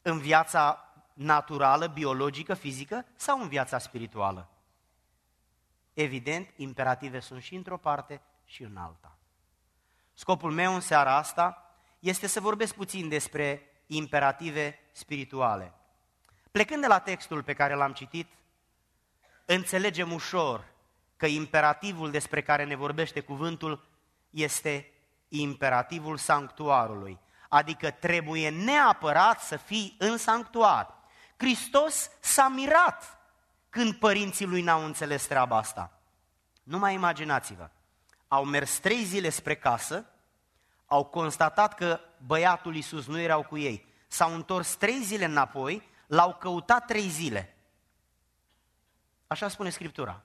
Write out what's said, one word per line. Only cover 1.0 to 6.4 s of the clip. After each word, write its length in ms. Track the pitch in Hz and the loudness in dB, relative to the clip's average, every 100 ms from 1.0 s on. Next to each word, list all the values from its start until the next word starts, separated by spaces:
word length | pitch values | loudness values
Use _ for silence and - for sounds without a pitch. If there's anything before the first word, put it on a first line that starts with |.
| _ | _
naturală, 720 | - 147 151 147 147 139 143 165 | -10 2 2 2 2 4 4 0
biologică, 680 | 151 143 131 135 139 156 | -4 -4 -2 -2 -4 -8
fizică 520 | 185 143 131 143 220 - _ | -8 -6 -10 -8 -10 -10 _
sau 260 | - 277 | -4 -2
în 60 | 190 | -2
viața 300 | 139 127 127 | -2 -2 -4
spirituală? 720 | - 120 113 110 98 92 87 _ _ _ _ _ _ _ _ _ _ _ _ _ _ | -6 -12 -10 -2 -2 -2 -14 _ _ _ _ _ _ _ _ _ _ _ _ _ _
Evident, 560 | - 151 131 127 165 | -4 -2 -2 -6 -6